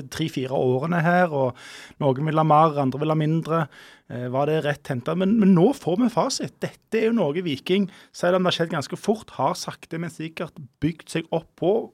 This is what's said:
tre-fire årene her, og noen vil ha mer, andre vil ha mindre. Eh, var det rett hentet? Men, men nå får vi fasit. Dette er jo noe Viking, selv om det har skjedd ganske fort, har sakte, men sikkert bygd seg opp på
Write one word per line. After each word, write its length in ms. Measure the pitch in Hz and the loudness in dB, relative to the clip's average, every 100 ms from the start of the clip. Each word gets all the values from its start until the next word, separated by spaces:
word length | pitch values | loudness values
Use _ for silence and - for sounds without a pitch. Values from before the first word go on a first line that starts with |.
| 135 | -6
tre-fire 460 | - 160 - 127 139 | -6 -4 -4 -4 0
årene 460 | 131 127 160 175 | 0 0 0 0
her, 240 | 165 175 180 | 4 4 2
og 300 | 143 127 - - - - - | 2 -2 -2 -16 -20 -18 -2
noen 240 | 147 131 156 | 0 2 0
vil 140 | 156 | 2
ha 40 | |
mer, 340 | 156 151 160 143 | 4 6 6 4
andre 220 | 131 131 | -2 0
vil 100 | 151 | 0
ha 40 | 156 | 0
mindre. 500 | 151 165 151 165 151 - - - - | 2 0 0 -2 -4 -8 -20 -20 -16
Eh, 200 | 120 123 | -10 -6
var 140 | 131 147 | -2 0
det 140 | 156 | 0
rett 240 | 143 143 - | -2 -6 -6
hentet? 300 | 131 139 170 | -6 -4 -2
Men, 160 | 190 226 | 0 4
men 140 | 190 | 6
nå 200 | 180 202 285 | 6 6 2
får 220 | - 180 | -4 0
vi 80 | 240 | 0
fasit. 460 | 165 233 - 202 - | 0 -2 -2 -8 -8
Dette 340 | - - - 220 | -10 -10 -6 -2
er 80 | 220 | 0
jo 80 | 233 | 0
noe 260 | 156 156 | 0 -2
Viking, 460 | 180 131 - 190 190 - - | -4 -6 0 0 0 -6 -20
selv 240 | - 175 185 | -4 0 2
om 60 | 180 | 2
det 60 | |
har 100 | 165 165 | 0 -2
skjedd 60 | 165 | -4
ganske 200 | 131 170 | -6 -8
fort, 360 | - 214 - - | -2 -2 -4 -4
har 220 | 135 180 | -2 -2
sakte, 400 | - - - 160 | -8 -12 -12 -10
men 100 | 170 | -10
sikkert 460 | - 160 160 165 - 139 - | -10 -12 -10 -12 -12 -20 -4
bygd 300 | 151 165 - | -4 -4 -8
seg 160 | 170 165 | -8 -4
opp 160 | 165 - - | -6 -6 -4
på 140 | 160 226 220 | 0 0 -2